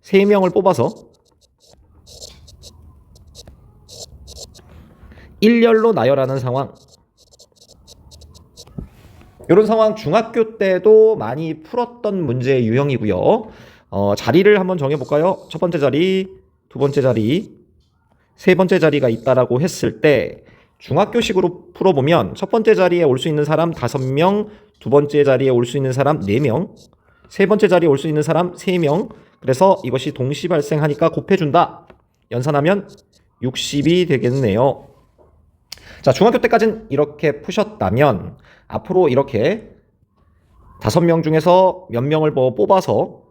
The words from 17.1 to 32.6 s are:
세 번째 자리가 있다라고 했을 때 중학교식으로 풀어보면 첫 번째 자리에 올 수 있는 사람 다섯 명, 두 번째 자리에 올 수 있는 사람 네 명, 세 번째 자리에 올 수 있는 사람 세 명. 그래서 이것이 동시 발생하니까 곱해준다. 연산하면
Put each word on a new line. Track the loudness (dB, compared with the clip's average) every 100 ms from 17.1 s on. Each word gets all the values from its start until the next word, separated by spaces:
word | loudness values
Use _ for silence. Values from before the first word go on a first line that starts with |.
| 0 0 -2 -6 -20 _ _ _ _ _ _ _ _
세 | 0
번째 | 2 2 2
자리가 | 2 2 0
있다라고 | 0 0 0 2 0
했을 | -2 -4 -6 0
때 | 0 0 -2 -12 -20 _ _ _
중학교식으로 | -6 -2 -2 -2 -2 -2 -2 -6 -20
풀어보면 | -2 0 0 2 0 0
첫 | -8 -4
번째 | 0 2
자리에 | 2 2 2
올 | 0 0
수 | -2
있는 | -2
사람 | 0 0 -2
다섯 | -4 -6 -4
명, | -4 0 0 0 -6 -14 _ _
두 | 2
번째 | 2 2 2
자리에 | 2 2 2
올 | 0
수 | 0 -4
있는 | -4
사람 | -2 -2 -2
네 | -2 -2
명, | 0 -2 -6 -14 -20 _ _ _ _
세 | -4
번째 | 0 2 4
자리에 | 4 2
올 | 0
수 | -2
있는 | -2
사람 | 0 -2 -2
세 | -6 -4 -2
명. | 0 -2 -4 -14 _ _
그래서 | -6 0 2 2
이것이 | -2 -6 -6
동시 | -6 -6 -6 -2
발생하니까 | -2 -2 -2 -2 0 -2
곱해준다. | -2 -2 -2 2 2 0 -4 _ -20 _ _ _
연산하면 | -6 -2 0